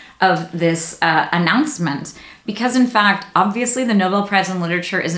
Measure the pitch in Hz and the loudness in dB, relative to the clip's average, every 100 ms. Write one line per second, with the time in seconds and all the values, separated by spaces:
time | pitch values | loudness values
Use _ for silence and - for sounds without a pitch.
0 | - - 190 165 170 170 165 165 - - | -20 0 2 2 -4 -2 0 0 -4 0
1 | 165 160 - 175 165 226 302 - 165 147 | 2 2 2 0 2 2 0 -2 -4 -4
2 | - - - - - 202 247 254 240 214 | -8 -16 -20 -14 -12 -4 -2 2 2 4
3 | 208 196 - 170 202 226 233 254 240 202 | 2 2 -2 0 0 0 -4 -2 0 2
4 | 185 202 196 196 185 185 170 175 175 185 | 2 0 0 0 0 -4 -2 -2 -2 -4
5 | 160 | -4